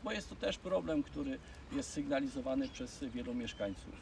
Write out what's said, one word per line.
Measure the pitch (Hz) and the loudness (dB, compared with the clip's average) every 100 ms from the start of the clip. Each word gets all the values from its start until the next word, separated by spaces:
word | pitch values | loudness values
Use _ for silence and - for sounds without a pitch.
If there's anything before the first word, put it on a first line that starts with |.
bo | 214 | 0
jest | 214 185 | -2 -4
to | 202 | -2
też | - 196 | 0 0
problem, | 185 190 - 311 | 2 2 4 4
który | - 302 139 131 - - - | 4 0 -2 -2 -6 -14 -4
jest | 139 127 | -2 0
sygnalizowany | 151 143 139 139 135 127 135 131 | -2 4 4 4 0 2 2 2
przez | - 123 - | -2 -6 -4
wielu | 139 120 120 | -4 -2 -2
mieszkańców. | 123 113 - 101 95 - - | 0 -2 0 -2 -2 -8 -12